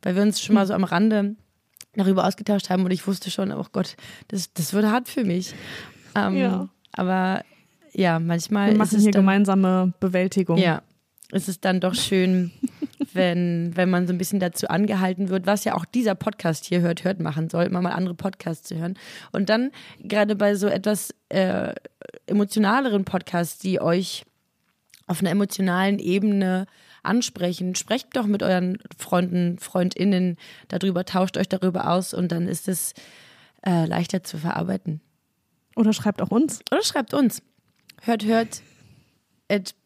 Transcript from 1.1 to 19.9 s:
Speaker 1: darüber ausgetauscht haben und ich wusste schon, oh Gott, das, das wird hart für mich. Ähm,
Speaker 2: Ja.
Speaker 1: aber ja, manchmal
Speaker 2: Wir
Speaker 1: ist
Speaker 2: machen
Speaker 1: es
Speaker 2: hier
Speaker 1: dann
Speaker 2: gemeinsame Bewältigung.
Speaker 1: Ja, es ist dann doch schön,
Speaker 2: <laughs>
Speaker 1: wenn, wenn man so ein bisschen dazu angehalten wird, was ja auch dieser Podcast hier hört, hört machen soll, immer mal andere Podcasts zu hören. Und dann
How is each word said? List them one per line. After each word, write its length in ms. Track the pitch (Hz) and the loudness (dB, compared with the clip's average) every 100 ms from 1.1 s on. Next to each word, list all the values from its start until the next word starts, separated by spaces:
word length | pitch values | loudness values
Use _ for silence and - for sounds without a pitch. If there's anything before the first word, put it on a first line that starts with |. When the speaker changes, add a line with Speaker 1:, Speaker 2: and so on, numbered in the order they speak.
| 214 202 214 _ _ _ _ - | 2 0 -6 _ _ _ _ -12
Speaker 1:
darüber 320 | - 190 190 180 | 0 2 4 2
ausgetauscht 440 | - 208 202 - | -2 0 -2 0
haben 140 | 185 | 0
und 80 | 185 | 0
ich 140 | 185 - | 0 -2
wusste 240 | 196 190 | -6 -6
schon, 220 | 175 196 | -4 -4
oh 140 | 143 - | -4 -6
Gott, 240 | - 185 - - - - | -4 -4 -6 -20 -20 -8
das, 240 | 196 170 | -8 -8
das 180 | - 156 | -6 -2
wird 140 | 196 214 | 2 2
hart 220 | 226 247 | 2 -2
für 160 | - | -4
mich. 280 | 214 175 185 - - - - - - | 0 -2 -4 -12 -16 -16 -18 -20 -6
Ähm, 220 | 214 202 190 | -2 0 2
Speaker 2:
Ja. 320 | - 190 190 _ _ | 2 0 -4 _ _
Speaker 1:
aber 520 | - 180 185 185 185 - _ _ _ 311 | -4 -2 0 0 -2 -6 _ _ _ _
ja, 260 | - 185 165 | 0 2 2
manchmal 480 | 165 170 - 208 202 | 0 -2 0 0 4
Speaker 2:
Wir 40 | |
Speaker 1:
ist 60 | 214 | 4
Speaker 2:
machen 180 | 220 208 | 4 6
Speaker 1:
es 60 | |
Speaker 2:
hier 100 | 208 | 6
Speaker 1:
dann 100 | 202 | 6
Speaker 2:
gemeinsame 720 | 190 196 202 196 190 185 185 175 | 6 6 4 4 4 4 2 0
Bewältigung. 560 | 190 185 185 196 180 170 | 0 2 0 0 2 4
Speaker 1:
Ja, 240 | 185 156 _ _ _ _ - | 4 2 _ _ _ _ -6
es 160 | 190 190 | -4 -4
ist 160 | 180 | -4
dann 160 | 196 185 | 0 0
doch 140 | 185 | 0
schön, 580 | 185 - 190 185 185 175 - - - | -2 0 2 4 2 0 -4 -6 -4
Speaker 2:
<laughs> 300 | 294 _ 285 | -10 _ -6
Speaker 1:
wenn, 600 | 185 180 175 175 170 170 170 | 0 0 2 0 0 -2 0
wenn 140 | 180 | 2
man 160 | 180 180 | 2 2
so 60 | |
ein 60 | 180 | -2
bisschen 200 | 185 202 | 0 0
dazu 300 | 180 - - | -2 -4 -2
angehalten 600 | 170 208 202 185 185 190 | 0 2 2 0 0 -2
wird, 160 | 190 180 | -2 0
was 180 | 202 | 0
ja 100 | - | 0
auch 100 | - | -4
dieser 300 | 165 240 226 | -2 -2 0
Podcast 500 | 190 - - 170 156 | 0 -4 -2 -2 -2
hier 160 | - 175 | -2 0
hört, 220 | 170 165 | 0 0
hört 160 | 180 196 | -2 -2
machen 320 | 160 151 160 | -4 -4 -4
soll, 140 | 170 | 0
immer 160 | 175 185 | 0 0
mal 80 | 175 | -2
andere 220 | 180 185 | -2 -4
Podcasts 540 | 170 196 185 - 160 - | -4 -8 -8 -8 -10 -8
zu 80 | 165 | -8
hören. 160 | 170 190 - - - | -6 -8 -14 -20 -8
Und 160 | - 196 | -4 0
dann 220 | 220 254 - - | 2 0 -6 -20